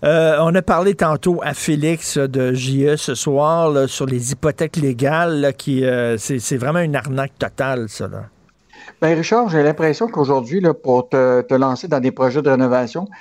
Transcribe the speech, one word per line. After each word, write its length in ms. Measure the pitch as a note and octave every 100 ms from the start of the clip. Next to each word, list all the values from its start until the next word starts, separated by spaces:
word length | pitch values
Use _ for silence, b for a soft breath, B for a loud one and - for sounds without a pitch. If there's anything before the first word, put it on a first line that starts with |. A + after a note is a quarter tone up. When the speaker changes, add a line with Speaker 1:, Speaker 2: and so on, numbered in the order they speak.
Speaker 1:
Euh, 360 | C#3+ D#3+ D#3+ D3+
on 140 | E3
a 80 | F#3
parlé 320 | - D#3+ F#3+
tantôt 460 | G3+ D#3+ D3+ F#3 E3+
à 100 | C#3
Félix 640 | C#3+ - D3+ D3+ E3 - D3
de 380 | C#3 C3 B2+
J 320 | B2+ B2+ C3+ C#3+
E 100 | D3+
ce 180 | -
soir, 560 | B2 - C#3 D3+ E3 D#3+
là, 160 | C#3+ C3+
sur 200 | - C3+
les 260 | B2 A#2+
hypothèques 440 | C#3 D#3 - D#3+ E3+
légales, 640 | C#3+ A#2+ C3+ D#3 E3+ D3+
là, 100 | C#3+
qui, 320 | C3 - C3
euh, 320 | C3 B2 A#2+ A2+
c'est, 220 | - C3
c'est 180 | - C3+
vraiment 240 | B2+ E3+
une 160 | E3 C#3+
arnaque 420 | A#2+ C3+ C3+ -
totale, 520 | G#2+ - C3+ C3 A2
ça, 180 | - F#2+
là. 140 | G2+ G#2 _ _ _ _ B B -
Speaker 2:
Ben, 160 | D#3+ D#3+
Richard, 320 | E3 A3+ A#3
j'ai 120 | D#3+
l'impression 460 | D3 D#3 D#3+ C#3+ A3+
qu'aujourd'hui, 520 | F3+ C3+ C3+ A#2 F3+
là, 120 | F3
pour 360 | C#3+ C#3 B2 B2+
te, 340 | C3+ B2+ B2
te 120 | B2
lancer 340 | C3 C3+ B2+ F3+
dans 120 | D3
des 120 | B2+
projets 280 | - C3 C3+
de 80 | C#3+
rénovation, 580 | C3 C3 B2+ A#2+ - G3 B